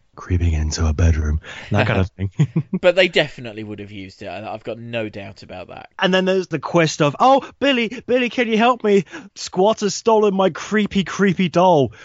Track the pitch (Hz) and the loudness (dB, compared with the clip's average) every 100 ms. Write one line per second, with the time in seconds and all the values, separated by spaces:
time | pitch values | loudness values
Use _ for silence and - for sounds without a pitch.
0 | _ - - 87 85 78 76 - 80 76 | _ -14 -4 -2 0 -2 -2 -2 -2 2
1 | 85 76 76 76 - - - 104 107 98 | 2 2 0 -4 -6 -16 -4 -2 0 0
2 | 95 - 98 - 143 165 - 185 180 180 | -2 -4 -6 -2 -2 -2 -6 0 2 2
3 | 185 175 147 - 120 107 107 101 101 107 | 2 0 -2 -6 -14 -12 -12 -12 -14 -14
4 | 95 - 98 92 107 107 120 117 117 117 | -16 -14 -12 -10 -10 -10 -10 -12 -8 -6
5 | 107 101 98 92 82 90 85 - - - | -6 -8 -16 -16 -18 -16 -16 -18 -16 -4
6 | 190 185 185 190 175 156 - 170 160 - | 0 2 2 0 -2 -6 -2 2 2 2
7 | 147 - 254 269 - - 277 247 220 233 | 0 4 4 4 2 -2 0 0 -2 -6
8 | - 254 240 - 226 214 240 240 214 196 | -2 0 0 -2 0 2 2 2 4 2
9 | - 320 196 - - 185 202 220 202 - | 2 -6 -18 -16 -6 0 2 2 -2 -2
10 | 226 214 208 190 190 - - 214 202 196 | 2 4 4 2 0 -2 -4 -2 0 0
11 | 165 - 196 165 180 170 185 156 120 - | -2 0 2 2 0 4 4 4 2 -2